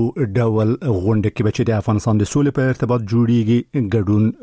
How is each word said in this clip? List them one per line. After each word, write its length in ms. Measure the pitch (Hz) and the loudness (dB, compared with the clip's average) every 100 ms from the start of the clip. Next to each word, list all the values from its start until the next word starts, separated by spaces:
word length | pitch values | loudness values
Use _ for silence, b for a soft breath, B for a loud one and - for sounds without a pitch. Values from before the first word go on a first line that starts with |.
| 117 - 113 107 | 0 -2 -2 0
ډول 360 | 113 107 107 123 | 0 0 0 0
غونډه 480 | 151 95 98 107 101 - | -2 -2 0 0 0 -2
کې 60 | 107 | -2
به 60 | - | 0
چې 80 | 117 | 0
د 20 | |
افغانستان 460 | 107 113 104 117 107 | 0 0 -2 0 0
د 60 | 101 | 0
سولې 180 | 143 143 143 | 0 0 0
په 20 | 131 | -2
ارتباط 280 | 120 117 120 | -2 -2 -2
جوړیږي، 580 | 101 113 117 120 110 120 - 147 104 113 | 0 0 2 2 2 0 -2 -4 -2 -2
ګډون 280 | 95 104 110 - | 0 2 0 0